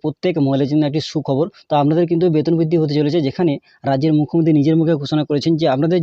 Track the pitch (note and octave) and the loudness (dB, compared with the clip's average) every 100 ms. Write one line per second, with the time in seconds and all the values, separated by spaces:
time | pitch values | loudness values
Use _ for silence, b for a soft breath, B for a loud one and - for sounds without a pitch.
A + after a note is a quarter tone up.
0 | D3+ D3 F#3 E3+ C#3 C3+ C#3 D3+ D3 D3+ | -6 -4 -4 0 0 0 0 0 0 -2
1 | - D#3 C#3 C3+ F3 b - D3+ C#3+ D#3 | -6 -6 -4 -2 -2 b -4 0 2 2
2 | E3+ E3+ F3+ D#3 D3+ E3 E3 E3+ D#3 D3 | 0 0 2 0 0 0 0 0 0 0
3 | D3 E3+ C3+ - F3 C#3 b b - C3+ | 0 0 -2 -2 -2 -2 b b -4 0
4 | D#3+ D3+ D3 E3+ D#3+ D#3 C#3+ D#3+ D#3+ D#3+ | 2 2 2 0 2 4 4 2 2 0
5 | C#3+ D#3 C#3+ D3 D#3+ D#3+ D#3+ C3 D#3+ F3+ | -2 -4 -2 -2 0 0 0 0 0 0